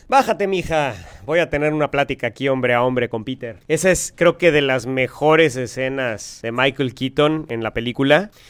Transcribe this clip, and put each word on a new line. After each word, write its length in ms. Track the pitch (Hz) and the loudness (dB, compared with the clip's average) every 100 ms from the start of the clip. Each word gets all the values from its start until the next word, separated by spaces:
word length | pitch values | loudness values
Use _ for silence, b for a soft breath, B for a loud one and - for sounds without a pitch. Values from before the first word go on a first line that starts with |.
| - | 0
"Bájate, 400 | 277 240 180 196 | 0 0 -2 -2
mija, 480 | 185 165 160 143 95 85 B - | -2 -2 -2 -2 -6 -16 B -4
voy 140 | 170 | -2
a 100 | 156 | 0
tener 240 | 143 151 | 0 -2
una 180 | 151 143 | 0 0
plática 360 | 139 139 131 120 | 0 -2 -4 -8
aquí 200 | - 135 | -4 -2
hombre 260 | 131 123 | 0 0
a 100 | 120 | 2
hombre 260 | 127 127 113 | 0 0 -4
con 160 | 113 107 | -6 -8
Peter". 320 | 131 117 107 - | -10 -12 -14 -4
Esa 240 | 156 185 | 0 2
es, 220 | 175 - - | 0 -4 2
creo 220 | 170 165 | 2 4
que, 160 | 175 | 4
de 80 | 147 | 4
las 240 | 139 131 117 | 2 0 -2
mejores 720 | 131 123 - 151 156 160 123 | -2 -4 0 4 6 4 2
escenas 840 | 117 127 131 135 123 104 - - | -6 -6 -4 -4 -4 -6 -12 -10
de 120 | 113 | -6
Michael 400 | 120 135 - 127 | 0 0 0 -4
Keaton 540 | - 131 151 151 156 - | -4 -4 0 0 0 -6
en 140 | 117 | -6
la 100 | 110 | -4
película, 580 | 117 120 120 139 151 208 b b | -4 -6 -2 4 4 2 b b